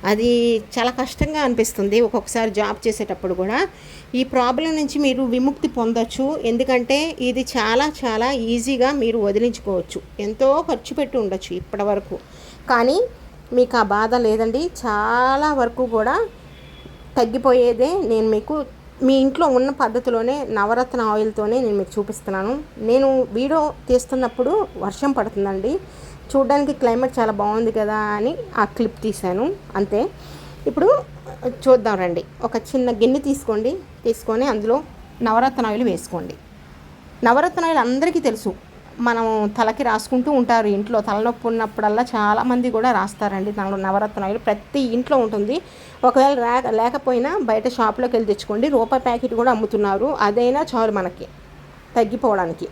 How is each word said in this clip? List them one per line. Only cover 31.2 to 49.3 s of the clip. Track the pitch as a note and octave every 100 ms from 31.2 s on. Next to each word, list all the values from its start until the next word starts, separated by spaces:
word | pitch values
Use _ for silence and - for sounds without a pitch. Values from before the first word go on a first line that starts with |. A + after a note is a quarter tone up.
| - - B3 C4
చూద్దాం | C4+ B3+ G#3+ G3
రండి. | F3+ E3+ - - A#3
ఒక | A3+ A3
చిన్న | C4+ B3 G#3
గిన్నె | A#3 C#4 C#4
తీసుకోండి, | A#3+ - G#3+ A3+ F4+ - - A#3
తీసుకొని | A3+ - A3 C4+ A3
అందులో | G#3+ C4 D4+ - - - A#3
నవరత్న | A3 C4 B3+ A3+
ఆయిల్ | G#3+ A#3+
వేసుకోండి. | E3+ - F3 F3+ - - - - - - - - - A#3
నవరత్న | B3 F4 F4+ E4
ఆయిల్ | D#4 A#3
అందరికీ | C4 E4 E4 C4+
తెలుసు, | A3 G#3 F#3 - - - - A#3+
మనం | A3+ A3+ A3 G#3 G#3
తలకి | A3 A3+ B3
రాసుకుంటూ | G#3+ - B3+ B3+ C#4+
ఉంటారు | B3 A#3 G#3+ G3+
ఇంట్లో. | G#3 A3+ G#3+
తలనొప్పి | G#3 A3+ A#3 A#3
ఉన్నప్పుడల్లా | A3+ G#3+ - G#3 G#3+ B3 A3+
చాలామంది | G#3 G#3+ B3+ B3 B3 A3+
కూడా | B3 G#3+
రాస్తారండి | G3 - G#3 F#3+ G3+ G#3
తనలో | G3 G3 F#3+
నవరత్న | G3 G#3+ G#3 F#3+
ఆయిల్. | A3 -
ప్రతి | G#3 - C#4 B3+ A#3
ఇంట్లో | B3+ C#4
ఉంటుంది. | A3+ G#3+ G#3 D4+ - - - - B3+
ఒకవేళ | B3+ C#4 C#4 A#3
రా-, | A#3+ B3+ A3
లేకపోయినా | A#3 C#4 C#4 B3 C4 F#4+ B3
బయట | A3 A#3 B3
షాప్లోకి | A3 G#3+ B3 A#3+
వెళ్ళి | G#3+
తెచ్చుకోండి. | G#3 - G#3+ C#4+ C4+
రూపాయి | A3+ C4 B3+
ప్యాకెట్ | A#3+ B3